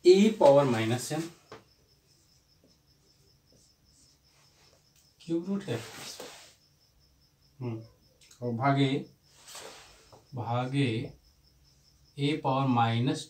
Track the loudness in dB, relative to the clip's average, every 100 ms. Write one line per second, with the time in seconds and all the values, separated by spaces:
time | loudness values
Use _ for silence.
0 | 8 8 6 6 6 6 4 0 -2 -4
1 | -4 -8 -8 -16 _ -20 _ _ _ _
2 | _ _ _ _ _ _ _ _ _ _
3 | _ _ _ _ _ _ _ _ _ _
4 | -20 _ _ _ _ _ -20 _ _ _
5 | _ _ -6 -6 -4 -6 -6 -8 -10 -16
6 | -16 -16 -18 -20 -20 _ _ _ _ _
7 | _ _ _ _ _ _ -10 -10 -14 _
8 | _ _ -20 -12 -8 -2 0 2 0 -2
9 | -8 _ _ -20 -20 -20 -18 -20 -20 -20
10 | -20 -20 _ -12 -6 -4 -2 -2 -2 -2
11 | -8 -14 _ _ _ _ _ _ _ _
12 | _ -6 -4 -2 -2 0 0 2 2 0
13 | -2 -4 -8